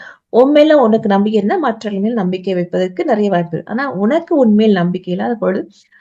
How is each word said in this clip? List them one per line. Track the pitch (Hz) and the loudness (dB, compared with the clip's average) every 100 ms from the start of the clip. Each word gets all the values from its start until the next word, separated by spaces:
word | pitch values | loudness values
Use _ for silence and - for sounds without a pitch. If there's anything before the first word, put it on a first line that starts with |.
| - - - | -20 -20 -8
உன் | 214 262 | -2 2
மேல | 294 302 302 | 4 4 4
உனக்கு | 226 220 220 | 4 2 2
நம்பிக்கை | 196 214 220 | 0 2 0
இருந்தா, | 196 381 | 0 -2
மற்றவர்கள் | 269 226 214 196 214 | -2 -4 -6 -4 -4
மேல் | 240 | -2
நம்பிக்கை | 185 185 190 | -4 -4 -4
வைப்பதற்கு | 180 175 185 185 185 330 | -4 -2 -2 -4 -4 -2
நிறைய | 214 208 | 0 0
வாய்ப்பு | 175 165 165 | 0 -2 -8
இருக்கு. | - | -8
ஆனா, | 220 277 180 | -6 -6 -2
உனக்கு | 208 311 330 320 | 0 0 0 2
உன் | 233 208 | 4 4
மேல் | 220 190 | 4 2
நம்பிக்கை | 175 180 - | 0 -2 -6
இல்லாத | 185 226 233 | -4 -4 -2
பொழுது, | 185 202 330 _ _ _ | -2 -2 -6 _ _ _